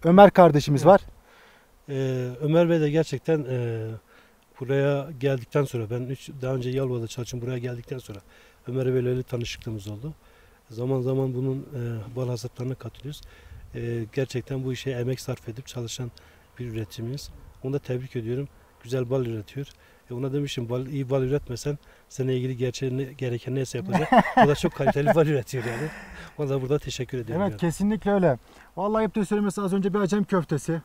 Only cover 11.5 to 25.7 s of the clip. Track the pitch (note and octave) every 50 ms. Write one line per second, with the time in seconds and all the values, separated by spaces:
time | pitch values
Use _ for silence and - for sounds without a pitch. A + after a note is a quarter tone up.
11.5 | C3 C3+ C#3+ - C#3+ B2+ A#2+ A#2 A#2 A2+ G#2 A#2 A#2 B2 B2+ B2 B2 A#2 G#2+ B2
12.5 | - - B2 B2+ C3+ - - A#2+ - - - C#3 D3 - - - - - - -
13.5 | - - - - - C#3+ A#2 A#2 A#2+ A#2 A2+ G#2+ - - C3+ C3 - C3 A2+ -
14.5 | C#3 C3 C3 B2+ B2+ A#2+ - C3+ C3 A#2+ A#2+ B2 C3 A#2+ - - B2+ - - -
15.5 | A2 A#2 C3 - - B2+ A#2+ A2+ - - B2+ A#2+ - - - - - - - _
16.5 | _ - B2 A#2+ A2 A2+ A2 - - - A2+ A#2 C3 C#3+ - - - - - -
17.5 | - - - C3 C#3 C#3+ - - B2+ B2 C3 C3 - C3 A2+ A2 A#2+ B2+ C#3+ C#3+
18.5 | - - - _ _ _ - A#2 B2 C3+ B2+ A#2 B2+ C3+ B2+ A#2 A2+ A2 G#2 -
19.5 | - C#3 C#3+ - - - - - - - _ _ B2+ A#2+ C3+ C3+ C3 C#3+ C#3+ C#3
20.5 | - - A#2+ A2+ A#2+ B2+ C3 B2+ D#3 C#3 C#3 B2 C3+ C3+ C3 B2+ C#3 D3 - -
21.5 | B2 A#2 - D3 C#3+ C#3+ - - - - _ _ - - C3 C3 C3 B2+ B2+ C3
22.5 | C3 A#2 B2 B2+ A#2+ - - C3 B2+ C3 C3+ B2+ C#3 C#3+ C#3 B2+ A#2+ A#2+ - -
23.5 | B2+ C3+ C3+ - - - F3 F#3+ G3 F3 D#3 - - A#3+ F#3 - - - A#3 C#3+
24.5 | D3 - - E3+ - - D3 - - C#3+ C#3+ D3 - E3 D#3+ D3+ D#3 C3+ A2+ -
25.5 | - C3 A2+ A#2+